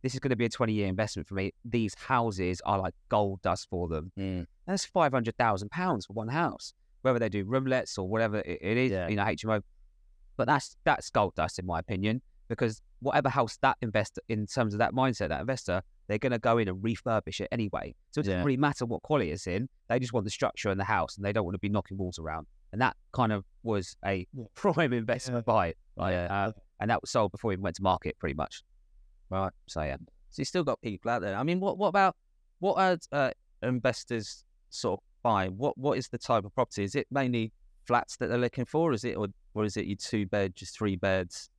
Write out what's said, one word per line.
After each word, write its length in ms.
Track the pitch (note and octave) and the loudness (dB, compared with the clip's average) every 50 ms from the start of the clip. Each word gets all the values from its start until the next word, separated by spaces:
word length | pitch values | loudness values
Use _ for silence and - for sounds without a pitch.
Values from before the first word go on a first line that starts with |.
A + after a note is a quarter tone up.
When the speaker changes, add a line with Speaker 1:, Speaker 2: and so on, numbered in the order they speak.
| - | -2
Speaker 1:
this 100 | C3 B2 | -2 -4
is 60 | C3 | 0
gonna 160 | - C#3 B2+ | 0 0 2
be 100 | G#2 A#2+ | 4 2
a 40 | A2+ | 0
twenty-year 380 | - - B2 A2 G#2+ G#2+ G#2 F#2+ | 2 0 0 2 2 2 2 2
investment 400 | F#2 F#2 A2 G#2 - G2+ - - | 2 0 0 -2 -2 -6 -8 -6
for 60 | G2 | -4
me. 200 | G2 F#2+ G2 - _ _ | -2 -2 -2 -4 _ _
These 300 | A#2 A2 A#2+ A2 G2+ - | -2 0 2 2 0 -2
houses 640 | - - - C3 B2 A#2 A2+ G2+ F#2 F#2 F2+ F#2 E2+ - | -6 -4 0 2 2 2 2 0 0 0 0 0 -2 0
are 120 | - G2+ G2 | 0 0 0
like 160 | F#2 F2+ - _ _ - | 0 -2 -6 _ _ 0
gold 320 | - G#2+ G#2 G2+ F#2+ F#2 | 2 2 2 2 0 -2
dust 260 | _ F#2+ F2 - - _ | _ 0 0 0 -4 _
for 180 | - F2+ F2 E2+ | -4 -4 -2 -2
them. 240 | E2 D#2 D#2+ F#2 _ - | -2 -4 -4 -6 _ -6
Speaker 2:
Mm. 260 | G2 F#2+ F#2 F2+ E2+ - _ _ _ - | -4 -4 -2 -4 -6 -8 _ _ _ -4
Speaker 1:
That's 180 | F#3+ F#3+ - | -4 -4 -4
five 280 | - _ F#3+ E3 C#3+ C3 | -2 _ 4 4 4 4
hundred 240 | C3 A#2 A#2 - - | 2 0 0 0 2
thousand 320 | B2 A2+ G#2 F#2+ G#2 G#2 | 2 2 2 2 -2 -6
pounds 340 | - E3 F3+ F#3 D#3+ G#2+ F2+ | -4 -2 0 0 0 -2 -4
for 80 | - G2 | -6 -8
one 140 | A2+ A2 A2+ | -6 -6 -4
house, 460 | B2+ D#3+ E3+ C#3+ - - - - - _ _ _ _ _ | -2 0 0 -2 -2 -6 -14 -18 -18 _ _ _ _ _
whether 160 | - C3+ B2+ A#2+ | 2 2 4 4
they 100 | A#2 G#2+ | 2 0
do 160 | G2 G#2 G2 | 0 -2 -2
room 200 | G2 B2 C3+ C3+ | 0 0 0 2
lets 320 | C3+ C3 B2+ G#2 - - - | 2 0 0 0 -2 -6 -6
or 100 | F#2+ F#2 | -4 -2
whatever 320 | G#2 A2 A2+ A2 G#2 G#2+ | 0 0 2 2 0 -2
it, 200 | - - F2 - | -2 -4 -6 -4
it 160 | - F#2 A2 A#2+ | -2 0 2 2
is, 140 | B2+ B2+ | 2 2
Speaker 2:
Yeah. 160 | G2+ F#2 F2+ E2+ | 2 0 0 0
Speaker 1:
you 80 | G#2+ | 0
know, 100 | G#2 G2+ | 2 2
H 200 | - - - - | 0 0 -2 0
M 60 | A2 | 0
O. 100 | A2 G#2 G2 - - - - - _ _ _ - - _ - - - | 0 0 0 -4 -20 -20 -20 -20 _ _ _ -20 -20 _ -20 -18 -4
But 120 | - B2+ A#2 | -2 2 2
that's, 280 | D3 C#3 - - - - - | 2 2 2 -4 -14 -2 0
that's 260 | E3 C#3+ - - - | 0 0 0 -2 0
gold 260 | _ - G#2 F#2 - | _ 2 2 2 2
dust, 220 | - E2 D#2+ - - | 0 -2 -2 -2 -6
in 60 | F2+ | -6
my 140 | F2+ E2+ E2+ | -4 -4 -4
opinion, 420 | F2 - G#2 F#2+ G2 G#2+ A2 B2+ - - _ - - - | -2 -4 -4 -2 0 0 0 0 -4 -10 _ -20 -8 -8
because 320 | A#2 - B2+ A2+ G#2+ - - _ - - | -2 0 0 -2 -2 -4 -14 _ -20 -6
whatever 300 | A#2 C3+ - D3 C#3 C#3 | -4 2 2 2 2 2
house 280 | A2+ C#3 A#2+ A2+ - - | 2 2 0 0 0 2
that 160 | - C3+ B2+ _ | 2 2 4 _
investor, 400 | - A2+ G2 A2 G#2 - _ - - _ | -2 0 2 2 0 0 _ -14 -6 _
in 160 | A2 G#2+ G#2+ | -2 -2 -2
terms 280 | G2+ - - A#2+ G#2+ G2+ | -2 0 0 0 0 2
of 60 | G#2 | 2
that 120 | A#2 - | 2 2
mindset, 380 | - B2+ C3 C3+ A#2 - G2+ D#2 | 2 2 2 2 2 0 -2 -2
that 120 | D#2+ C2+ | -2 -2
investor, 400 | G2+ A#2 C3+ B2 - - F2+ F#2 - - _ _ _ - | -2 -4 -4 -4 -2 -2 -2 -2 -2 -6 _ _ _ -4
they're 100 | G#2 G#2+ | -4 0
gonna 220 | - C3 B2 A#2 | 0 0 -2 2
go 180 | - B2 A#2 A#2 | 4 4 4 4
in 100 | A2+ G2 | 4 2
and 140 | F#2 F#2 G2 | 0 -2 -2
refurbish 560 | A2+ A#2 - - B2 A2+ G#2+ - - - - | -2 -2 -2 -2 0 0 0 0 -2 -6 -6
it 80 | G2+ - | -6 -4
anyway. 440 | - A#2+ A2+ G2+ - - - - - _ _ _ | -2 -2 -2 -2 -2 -4 -6 -8 -12 _ _ _
So 80 | - D3+ | -6 -4
it 40 | D3+ | 0
doesn't 160 | G2+ F#2+ F2+ | 0 0 2
Speaker 2:
Yeah. 40 | F2+ | 2
Speaker 1:
really 140 | D3 C3 B2 | 2 2 4
matter 280 | C#3+ D3 C#3 - B2+ | 2 2 2 0 -4
what 180 | A#2 A#2 - _ | -4 -4 -6 _
quality 280 | - D#3 C#3+ G#2+ D#2+ | 0 0 2 2 0
it's 160 | D2+ E2+ - F#2 | -2 -6 -4 -4
in. 220 | F2 G2+ B2 C3 _ _ _ _ | -2 -2 -4 -4 _ _ _ _
They 120 | A#2 B2+ | 0 0
just 120 | B2+ A#2+ | 0 0
want 140 | A#2 B2 G2 | 0 -2 -2
the 60 | G#2+ | -2
structure 380 | - - - A#2+ - - - G#2+ | -2 -2 -2 -2 -2 -2 -2 -2
and 100 | F#2+ F#2+ | 0 0
the 60 | G2 | 0
house, 300 | G2 A2 F#2+ E2 - - | 0 2 0 0 -2 -4
and 100 | - G2 | -6 -4
they 60 | G2+ | -2
don't 140 | G#2 A2 G2+ | 0 0 0
wanna 140 | E2+ G2 F#2+ | 0 -2 -2
be 100 | - G#2 | -2 0
knocking 280 | G2+ G#2 F#2 - G2 G2 | 0 0 -2 -2 -6 -6
walls 220 | F#2+ F2+ F2 - | -6 -6 -6 -6
around. 280 | D#2+ D#2 D#2 D#2+ D2+ - - - - - - | -8 -6 -6 -6 -8 -12 -18 -20 -20 -10 0
And 80 | G2+ | 2
that 160 | B2+ B2+ - - _ _ - | 2 2 2 -2 _ _ 0
kind 180 | - B2 A2 | 2 2 2
of 140 | G#2+ G2+ F#2+ - _ - | 2 -2 -4 -8 _ -10
was 340 | - A2+ G#2+ G2+ F2+ - - _ - | -4 -2 -2 -2 -2 -4 -12 _ -2
a 240 | G2 G2 F#2+ F2+ _ - | -2 -2 -2 -4 _ -12
Speaker 3:
Yeah. 120 | C3+ A2+ - | -14 -14 -14
Speaker 1:
<laughs> 60 | _ | _
prime 360 | - - G#3 E3 E3 E3+ C3+ | -2 0 0 2 4 2 2
investment 540 | B2 A#2+ A2+ A2 A#2+ B2 - C3 B2 A#2+ A2+ - | 2 0 0 0 -2 -2 -2 -4 -4 -2 0 4
Speaker 3:
Yeah. 60 | A2+ | 4
Speaker 1:
buy, 200 | A2 F#2 E2+ D#2 - - _ - | 4 4 2 -2 -6 -14 _ -6
right? 160 | - - F#2+ | -4 -2 0
Speaker 2:
Yeah. 340 | F#2 F2+ F2 F2 G2 G2+ G2 G2 | 0 0 0 0 0 0 0 0
Speaker 1:
Uh, 40 | - - - _ _ _ | -2 -6 -16 _ _ _
and 80 | - A2 | -2 0
that 120 | A#2 E2+ | 0 0
was 100 | - - | -2 0
sold 200 | - B2 A2 G2 | 0 2 2 2
before 220 | F2+ G2 - A2+ G2 | -2 -4 -2 -2 -2
it 60 | F#2 | 0
went 160 | F#2+ F#2+ E2+ - | -2 -4 -4 0
to 60 | F#2+ | 2
market, 340 | F#2+ F#2 - - - - _ | 2 2 2 0 -6 -6 _
pretty 160 | - D#2+ C2+ | -4 -4 -2
much. 280 | - D2+ - - - _ _ _ - _ _ _ - - - - _ _ - | -2 -4 -6 -6 -16 _ _ _ -20 _ _ _ -20 -20 -20 -20 _ _ -6
Speaker 2:
Right. 220 | F#2+ F#2+ F#2+ F#2 - - _ - | -4 -2 -2 -4 -4 -8 _ -10
Speaker 1:
So, 140 | - E2 | -6 -4
yeah. 160 | D2+ D2 C2+ - - - _ _ - - | -4 -4 -4 -8 -10 -18 _ _ -20 -18
Speaker 2:
So 120 | - - | -8 -6
you've 60 | C3+ - | -6 -2
still 160 | - F#3 D#3+ | -2 0 0
got 180 | C#3 B2 - | 0 -2 -2
people 280 | - A#2 G2+ F2+ _ A2+ | -4 -8 -8 -6 _ -2
out 120 | A#2+ A#2 | -2 -2
there. 140 | F2+ G2+ F#2+ | -2 -2 -2
I 80 | G2+ C3 | -2 0
mean, 160 | D#3 F3 F#3 | 0 0 0
what, 180 | F#3 G3+ - F#3 | 0 -2 -2 0
what 100 | G3+ F#3+ | -2 2
about, 280 | D#3+ G3+ G3 F#3 - _ _ _ _ _ _ _ _ _ | 4 4 4 4 2 _ _ _ _ _ _ _ _ _
what 180 | F3 G3 - - | 0 0 2 4
are, 200 | F#3+ F#3 F3+ E3 - - | 4 4 2 0 -2 -4
uh, 200 | - C#3+ C#3 B2+ - _ _ _ _ _ | 0 0 0 0 0 _ _ _ _ _
investors 840 | - B2 B2+ B2 A2 C3 A#2+ - - - B2 A2+ G#2 - - - _ _ _ _ _ _ | -2 -2 -2 2 2 0 0 0 -4 -4 -4 -4 -4 -6 -12 -16 _ _ _ _ _ _
sort 300 | - - - A#2 F2 - | -14 -4 -2 -2 -2 -2
of 40 | _ _ _ _ _ | _ _ _ _ _
buying? 340 | A#2+ A2 G2 F#2+ F#2 F#2 G2 | 2 4 4 2 0 -2 -2
What, 200 | B2+ D3 - - | -2 -2 -2 0
what 200 | B2+ D3 B2 G#2 | 0 0 0 0
is 120 | B2+ - | -2 -4
the 80 | - A#2 | -8 -10
type 280 | - - B2+ A2 F#2 | 0 2 2 2 2
of 80 | G#2 - | 0 0
property? 300 | - B2 - - - G2+ | -2 -2 0 0 -4 -4
Is 100 | G2 - | -2 0
it 140 | C#3+ A#2+ _ | -2 -4 _
mainly 420 | B2+ C#3 C3+ B2+ B2 A#2 A2+ A2 _ _ - - _ _ _ | -2 0 0 2 2 0 0 -2 _ _ -20 -20 _ _ _
flats 320 | - B2 A#2+ - - - - | 2 2 2 2 0 -6 -4
that 100 | C#3 F2 | -2 0
they're 100 | A#2 A#2+ | 2 2
looking 280 | B2 A#2+ - - B2 | 2 0 0 -2 -4
for? 280 | - - D3+ E3 E3 C3+ | 0 2 2 2 4 2
Is 100 | G#2 A2 | 0 0
it, 120 | B2 - - | -2 -2 -2
or, 100 | G#2 G2+ G2+ _ _ - _ | -2 -4 -4 _ _ -10 _
or 100 | G#2+ G#2+ | 0 0
is 100 | G#2 - | 0 0
it 120 | A2 - - | -2 -2 -2
your 80 | G2+ G2 | -4 -6
two 300 | - - - A2 G2+ F#2 | -4 -2 0 0 0 0
bed, 260 | - G#2 G2 F#2+ F2+ - | 0 0 0 0 -2 -8
your 100 | - - | -14 -14
three 280 | - - A2 G#2 G2 | -8 -2 0 0 0
beds 540 | F2+ - G2 F#2+ F#2+ F#2 F2 - - - - _ | 2 2 2 2 2 0 -2 -8 -14 -16 -16 _